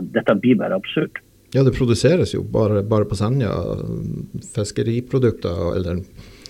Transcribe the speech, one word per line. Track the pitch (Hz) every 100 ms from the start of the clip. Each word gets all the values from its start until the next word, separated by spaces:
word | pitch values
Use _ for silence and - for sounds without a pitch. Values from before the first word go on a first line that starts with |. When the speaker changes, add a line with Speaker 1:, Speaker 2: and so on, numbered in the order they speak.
| 92
Speaker 1:
dette | 113 - 104
blir | 120 110
bare | 87 95
absurd. | - - - - - _ _
Speaker 2:
Ja, | 123 135
det | -
produseres | 127 113 160 180 139
jo | - 98
bare, | 113 107 104
bare | 107 110 104
på | 98
Senja, | 107 135 107 87 69 - - - - - - - - -
fiskeriprodukter, | 101 - 113 117 123 135 120 - 90 87 85 -
eller | 87 90 92 - - -